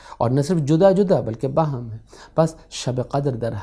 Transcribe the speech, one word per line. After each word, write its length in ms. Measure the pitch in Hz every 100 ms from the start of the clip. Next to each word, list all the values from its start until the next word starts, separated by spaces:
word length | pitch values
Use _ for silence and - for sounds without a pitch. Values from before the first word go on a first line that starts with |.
| - -
اور 120 | 120
نہ 120 | 135
صرف 180 | 143 175
جدا 320 | 139 160 196
جدا 280 | 185 190 156
بلکہ 280 | 110 113 131
باہم 440 | 135 156 123 117
ہے۔ 60 | 110 - - - -
بس 180 | 160 - -
شب 400 | - 131 123 120
قدر 220 | 143 143
در 220 | 117 113 101